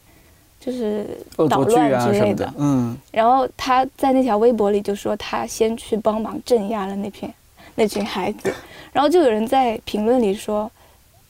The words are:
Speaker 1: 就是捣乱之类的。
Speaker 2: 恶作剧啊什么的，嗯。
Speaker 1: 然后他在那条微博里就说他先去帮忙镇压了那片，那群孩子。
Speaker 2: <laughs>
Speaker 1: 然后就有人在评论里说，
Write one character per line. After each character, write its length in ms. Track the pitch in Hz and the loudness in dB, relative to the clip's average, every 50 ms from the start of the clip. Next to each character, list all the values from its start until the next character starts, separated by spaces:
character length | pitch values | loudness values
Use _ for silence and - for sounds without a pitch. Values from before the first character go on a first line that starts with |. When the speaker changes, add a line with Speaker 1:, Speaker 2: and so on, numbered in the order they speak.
| _ _ _ _ _ _ _ _ _ _ _ - | _ _ _ _ _ _ _ _ _ _ _ -12
Speaker 1:
就 120 | - 247 | -8 -8
是 340 | 254 247 226 214 214 208 214 233 - - - - - - 165 143 | -6 -4 -4 -4 -4 -6 -6 -8 -12 -14 -16 -8 -2 0 2 2
捣 120 | - 135 135 | 2 2 2
乱 20 | |
之 80 | 135 151 | 4 4
类 160 | 160 151 143 | 4 4 4
的。 80 | 131 | 2
Speaker 2:
恶 60 | 123 120 | 2 2
作 100 | 120 104 | 2 2
剧 60 | 101 | 2
啊 0 | |
什 80 | 104 | 2
么 80 | 104 101 | 2 0
的， 180 | 98 98 98 - | -2 -4 -6 -4
嗯。 400 | - 143 143 139 127 120 117 120 139 - _ | -2 0 2 2 2 0 -2 -6 -10 -12 _
Speaker 1:
然 180 | - - 220 233 | 0 2 4 4
后 160 | 254 269 254 - - | 4 2 2 -2 -6
他 280 | - - 269 254 254 262 269 - | -6 -2 0 2 2 2 0 -2
在 160 | - 294 269 262 | -2 0 2 2
那 100 | 262 262 | 2 2
条 140 | 247 208 | 2 2
微 140 | 208 226 240 240 | 4 4 4 4
博 180 | 214 208 202 | 4 2 2
里 100 | 208 202 | 2 0
就 140 | 202 - 202 | 0 -2 -6
说 180 | 208 - 220 208 | -4 -4 -4 -6
他 280 | 208 - - - 220 226 | -6 -6 -6 -6 -6 -6
先 300 | 226 - - 226 220 226 | -4 -2 -2 0 0 -2
去 220 | 240 - - 226 | -4 -6 -4 -4
帮 240 | 208 - 220 214 220 | -2 0 0 -2 -2
忙 180 | 214 214 - - - | -4 -6 -8 -8 -2
镇 240 | - 247 226 196 196 | 0 0 0 0 -2
压 160 | 226 208 196 | -4 -4 -6
了 100 | 196 196 | -6 -6
那 140 | 196 196 208 | -8 -8 -8
片， 240 | - - - 202 - _ _ _ _ - - - - | -10 -10 -12 -14 -14 _ _ _ _ -20 -20 -10 -4
那 100 | - 220 | -2 -2
群 200 | 208 - 208 202 | 0 -2 -4 -6
孩 260 | 208 - 202 180 196 | -6 -6 -6 -6 -6
子。 220 | 214 - - - - - - - | -6 -6 -6 -6 -6 -8 -12 -20
Speaker 2:
<laughs> 220 | - - - - - | -20 -20 -14 -6 -2
Speaker 1:
然 100 | 254 285 | 0 2
后 60 | 294 | 4
就 100 | 311 359 | 4 4
有 100 | 320 247 | 4 4
人 160 | 220 214 220 | 4 2 0
在 340 | - 277 269 254 233 214 - - | 0 2 2 2 2 -2 -4 -8
评 220 | - - 208 208 | -6 -4 -2 2
论 160 | 220 254 262 | 2 2 2
里 120 | 233 196 196 | 2 0 0
说， 360 | 214 - - 214 208 214 233 - _ _ _ _ _ _ _ _ _ _ | -2 -4 -4 -4 -4 -4 -6 -10 _ _ _ _ _ _ _ _ _ _